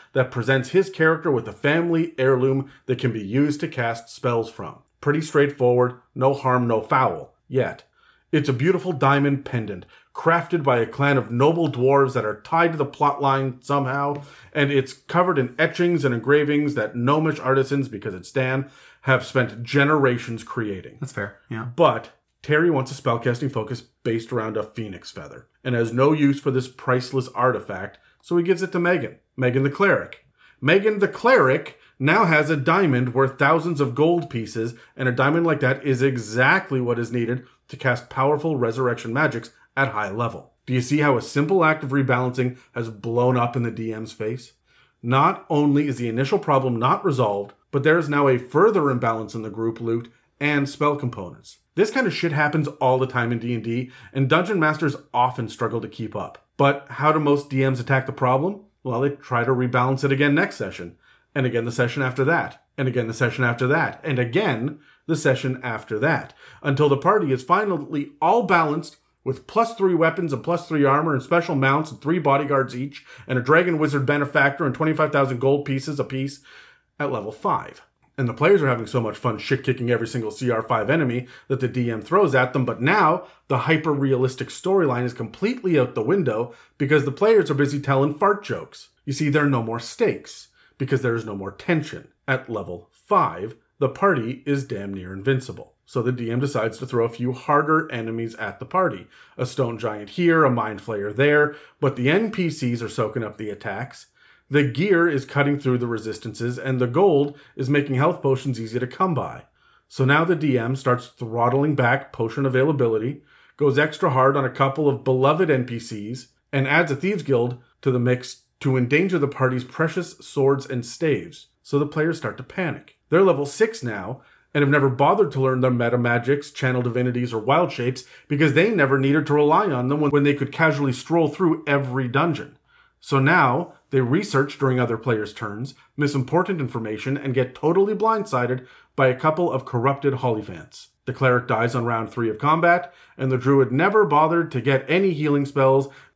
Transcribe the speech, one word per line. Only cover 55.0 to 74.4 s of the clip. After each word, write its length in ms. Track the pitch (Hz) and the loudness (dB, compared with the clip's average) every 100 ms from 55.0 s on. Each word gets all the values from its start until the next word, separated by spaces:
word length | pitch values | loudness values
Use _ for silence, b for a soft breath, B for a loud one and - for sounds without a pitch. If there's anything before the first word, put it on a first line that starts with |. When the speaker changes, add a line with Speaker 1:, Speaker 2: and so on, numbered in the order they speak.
| - | -6
Speaker 1:
often 340 | 120 123 123 110 | 0 0 -2 -8
struggle 340 | - 113 113 | -4 -4 -4
to 60 | 104 | -8
keep 280 | - 107 104 | -10 -10 -8
up. 320 | - - _ - | -10 -16 _ 0
But 300 | 139 139 - | 2 0 -6
how 220 | 120 151 | -2 0
do 80 | 156 | 2
most 320 | 147 143 - | 2 0 0
D 60 | 135 | 0
Ms 220 | 135 123 | 0 0
attack 280 | 120 135 131 | 0 0 0
the 40 | |
problem? 500 | 123 127 131 180 202 - _ | -2 0 0 -2 -6 -14 _
Well, 180 | 131 120 | -6 -2
they 100 | 143 | -2
try 320 | 143 - 120 | -4 -4 -2
to 80 | 120 | 0
rebalance 520 | 127 127 123 127 135 | 0 2 0 0 0
it 80 | 135 | 0
again 220 | 135 147 | 2 2
next 220 | 147 196 - | 2 0 -4
session. 420 | 98 92 87 - b b b | -10 -10 -14 -18 b b b
And 120 | 143 127 | -4 -2
again 200 | 120 117 | -2 -2
the 60 | |
session 320 | 117 120 143 | -2 -2 0
after 200 | 131 123 131 | -2 0 0
that. 380 | 165 90 - _ - | 0 -2 -10 _ -6
And 100 | 131 | -2
again 200 | 123 113 | -2 -4
the 60 | |
session 300 | 110 120 123 | -2 -2 0
after 240 | 123 120 127 | -2 0 0
that. 340 | 160 123 - | 0 -2 -6
And 160 | 160 123 | -4 -2
again 600 | 120 151 208 113 135 151 b b - | 0 0 0 -2 -4 -8 b b -6
the 80 | 160 | 0
session 440 | 143 123 131 127 | 0 0 -2 -4
after 340 | 123 110 - 110 | -6 -8 -6 -2
that. 340 | 147 151 - - B B | 0 -2 -6 -20 B B
Until 280 | 147 139 147 | -2 2 2
the 80 | 135 | 2
party 340 | 175 214 143 | 2 2 2
is 120 | 127 | -2
finally 680 | - 185 208 165 139 151 143 - | 0 0 0 -4 -4 -6 -6 -2
all 220 | 165 226 | 2 2
balanced 540 | 190 170 156 151 160 - _ _ | 2 2 2 -2 -8 -16 _ _
with 220 | 131 131 - | -8 -8 -4
plus 300 | 220 226 - | -2 0 0
three 180 | 190 | 0
weapons 400 | 170 160 185 165 | 2 2 0 -4
and 100 | 147 | -4
plus 240 | - 170 - | -2 -4 -2
three 160 | 151 | 2
armor 300 | 139 143 160 | 4 2 2
and 80 | 135 | -2
special 340 | - 170 170 139 | 0 0 0 0
mounts 360 | 135 143 151 | 2 0 -2
and 100 | 127 | -6
three 180 | 143 175 | -2 0
bodyguards 560 | 147 139 143 135 127 123 | 2 2 2 0 0 -6
each, 300 | 139 - - B B | -10 -12 -20 B B
and 100 | 127 | -2
a 40 | |
dragon 360 | 120 160 180 156 | 4 4 4 0
wizard 280 | 151 143 127 | 0 0 0
benefactor 600 | 147 139 151 | 0 0 2